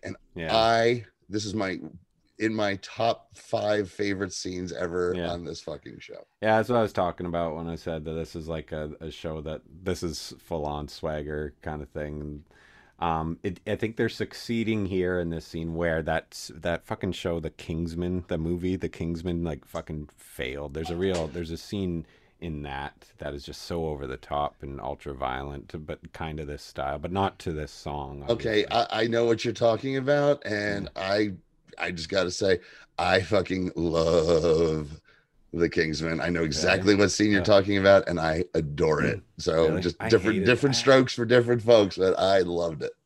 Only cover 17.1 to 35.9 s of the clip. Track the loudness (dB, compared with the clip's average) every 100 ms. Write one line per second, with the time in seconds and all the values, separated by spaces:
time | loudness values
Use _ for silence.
17.1 | -2 -2 -2 -4 -8 -6 -4 -4 -2 -2
18.1 | -2 -4 -4 -2 -2 -2 -2 -4 -6 -6
19.1 | -4 -4 -2 -4 -6 -10 -10 -8 -10 -12
20.1 | _ -16 -8 -8 -8 -8 -6 -6 -2 0
21.1 | 0 -2 -6 -8 -8 -8 -4 -2 -4 -8
22.1 | _ _ -14 -10 -8 -8 -8 -10 -12 -20
23.1 | -12 -10 -10 -12 -12 -6 -4 -4 -4 -8
24.1 | -10 -6 -2 -2 -6 -12 -10 -8 -8 -10
25.1 | -6 -6 -6 -8 -10 -12 -12 -10 -12 -12
26.1 | -10 -8 -8 -8 -10 -10 -6 -4 -4 -4
27.1 | 0 -2 -2 -8 -6 -8 -10 -8 -8 -8
28.1 | -6 -4 -2 0 0 2 0 0 0 0
29.1 | 2 2 2 -2 2 2 2 0 -2 2
30.1 | 2 4 2 0 -2 -2 -2 -6 -4 0
31.1 | 2 2 -2 _ _ _ -6 -6 -4 -2
32.1 | 0 2 2 2 2 0 -20 -10 -2 2
33.1 | 2 2 2 2 -2 -2 -2 0 2 4
34.1 | 4 6 4 4 4 4 0 -4 -12 _
35.1 | _ _ _ _ 0 0 2 0